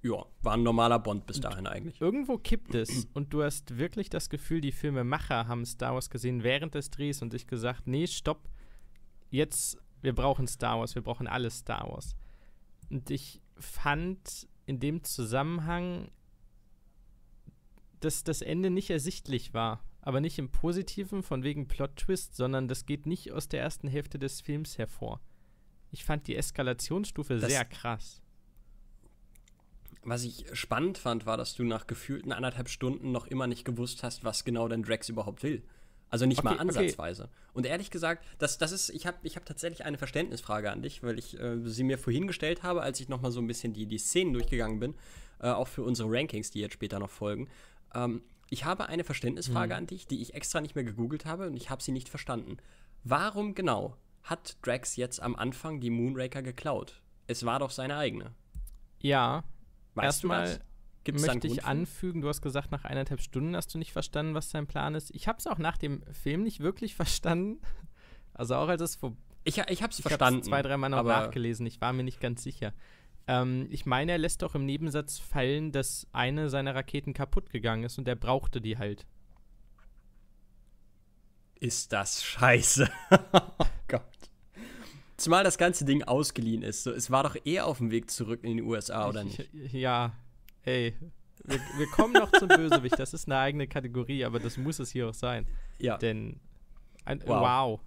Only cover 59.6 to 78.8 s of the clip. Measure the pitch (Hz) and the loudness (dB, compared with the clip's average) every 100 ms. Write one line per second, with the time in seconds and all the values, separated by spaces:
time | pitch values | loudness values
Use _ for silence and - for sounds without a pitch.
59.6 | - - - - 139 147 180 87 87 87 | -12 -20 -10 0 2 2 2 2 2 -2
60.6 | - - - - - 143 151 123 - 120 | -8 -18 -20 -8 -4 2 2 2 2 0
61.6 | 123 139 175 - 185 170 143 147 147 135 | 0 0 0 -2 -4 -2 -2 -2 -2 -2
62.6 | 139 143 - 135 135 131 - 127 151 175 | -2 -6 -4 -2 -2 0 0 0 0 -2
63.6 | - 160 160 - 151 151 156 151 147 156 | -4 -6 -4 -4 -2 -2 -2 -2 -2 -4
64.6 | 147 151 143 156 - - - 226 - 156 | -4 -2 -2 -2 -6 -4 -2 -2 -2 0
65.6 | 160 165 151 139 - 143 - 156 220 - | 0 0 -2 -4 -6 -6 -2 0 0 0
66.6 | 151 196 220 - 170 - 165 170 196 240 | -2 -2 -6 -2 0 2 4 2 2 -2
67.6 | - - - - - - - - 120 127 | -2 -2 -4 -16 -20 -20 -18 -6 0 2
68.6 | 151 175 165 - 135 117 - - - 180 | 2 2 0 -2 -6 -8 -14 -4 -2 0
69.6 | - 185 226 - 147 147 131 127 120 139 | 0 0 0 -2 0 6 6 6 4 2
70.6 | 139 139 135 135 117 113 110 123 117 117 | 2 2 2 2 6 4 4 0 -2 0
71.6 | 120 - 120 127 127 - 123 120 - - | -4 -2 0 0 -2 -2 -2 -2 -6 -4
72.6 | 104 - - - - - - 127 127 127 | -4 -6 -12 -20 -20 -16 2 2 4 2
73.6 | 131 131 - 127 156 175 160 - 175 147 | 0 -4 2 2 4 2 2 0 0 0
74.6 | 139 139 160 147 147 - - 147 127 147 | 0 0 0 -2 -4 -6 -2 2 4 2
75.6 | 156 139 135 - - - 123 147 156 135 | 0 0 0 -4 -6 0 2 2 0 0
76.6 | 139 131 135 147 143 139 139 - - 120 | 0 -2 -2 -4 -2 -4 2 2 2 -2
77.6 | 113 113 117 - 127 120 117 131 131 127 | 0 0 -2 -4 -2 0 2 4 4 0
78.6 | 110 110 | -2 -2